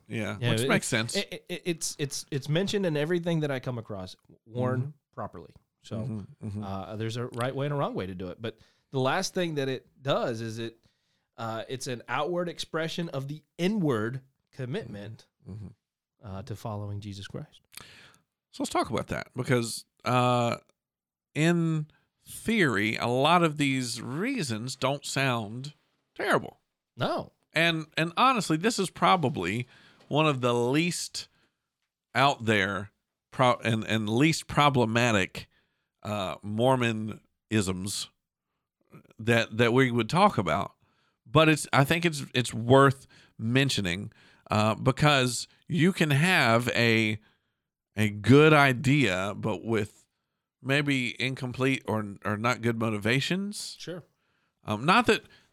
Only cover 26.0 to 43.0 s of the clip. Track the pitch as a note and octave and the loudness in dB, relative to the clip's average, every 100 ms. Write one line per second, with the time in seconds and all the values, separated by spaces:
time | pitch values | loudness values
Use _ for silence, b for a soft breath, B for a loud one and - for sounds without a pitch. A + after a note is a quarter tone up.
26 | _ - G4+ C#3 - - _ _ _ - | _ -8 -2 -2 -2 -16 _ _ _ -6
27 | G3 E4+ - _ _ D3+ E3+ E3 - - | -4 -4 -8 _ _ 0 0 0 -4 -4
28 | E3 F#3+ B3+ B3 - D#3+ G#3+ A3 F#3 - | -2 2 2 2 2 0 0 0 -4 0
29 | F3 F#3+ C3 - F2 A2+ A#2+ b b b | 2 4 2 -2 -2 -2 -6 b b b
30 | b C#3 D#3 C3 A#2+ A#2+ A#2+ C#3+ F3 - | b 2 2 2 2 2 2 2 0 -2
31 | - - - _ _ _ _ _ _ _ | -8 -10 -14 _ _ _ _ _ _ _
32 | _ A#2 C#3 C3 A2 G#2+ F#2+ F#2+ G#2 _ | _ 0 2 2 2 2 2 -2 -8 _
33 | _ _ _ - B2+ - A2 A2+ G#2 A2 | _ _ _ 2 2 2 0 -2 0 -2
34 | G#2 A#2 D#3+ D#3 - - D3 C3 A2+ A#2 | 0 2 2 2 -2 2 4 4 2 2
35 | A#2+ G#2 F#2 - - _ _ _ _ _ | 2 2 0 -6 -16 _ _ _ _ _
36 | G#2 G#2 F#2 C#2+ G#2 G#2+ B2 C3 A#2 A2 | -8 -6 -6 -8 -6 0 2 4 2 -2
37 | A2 - _ _ - G#2+ F#2+ F2+ G2+ - | -6 -10 _ _ -2 0 0 -2 -6 -8
38 | - _ _ _ _ _ _ _ _ D3+ | -10 _ _ _ _ _ _ _ _ -20
39 | _ - A2 A#2 G#2 A2 A#2+ B2+ B2+ A#2+ | _ -6 2 2 2 2 4 6 4 2
40 | A2 E3 G3+ - E2+ E2+ - _ _ _ | 0 4 4 2 0 0 -2 _ _ _
41 | _ _ - C3+ D#3 D3+ - C3 C#3 E3 | _ _ 0 4 6 4 2 4 4 4
42 | E3+ D3 C3 B2+ A#2+ A#2 A#2 C3+ C#3 - | 0 -2 -4 -2 -2 -2 6 8 8 4